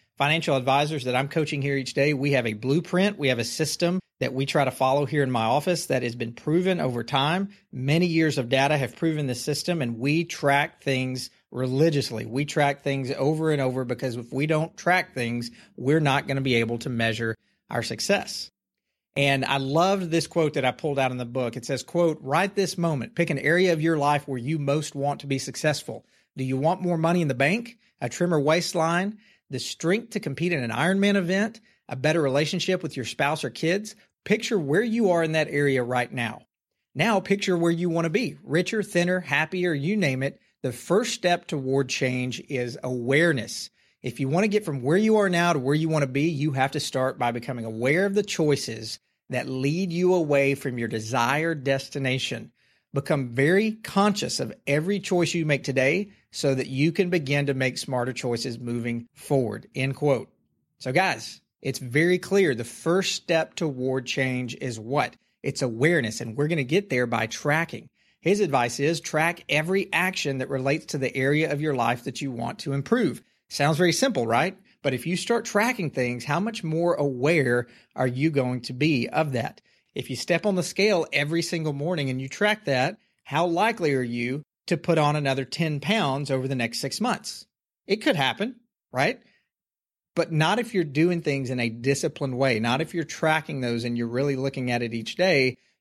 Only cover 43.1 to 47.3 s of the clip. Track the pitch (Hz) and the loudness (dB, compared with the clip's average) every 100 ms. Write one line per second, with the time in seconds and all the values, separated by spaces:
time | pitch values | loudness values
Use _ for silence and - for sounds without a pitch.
43.1 | 143 170 135 110 - - - _ _ 127 | 4 6 4 -2 -8 -12 -16 _ _ -8
44.1 | - 135 165 214 202 202 139 123 180 220 | -4 0 2 2 2 -2 -4 2 2 4
45.1 | 214 196 175 175 156 127 151 160 156 139 | 4 4 2 2 2 2 2 2 2 0
46.1 | 135 160 147 151 131 135 147 - 131 131 | 0 0 0 0 2 0 0 -4 -2 -2
47.1 | 135 120 | 0 -2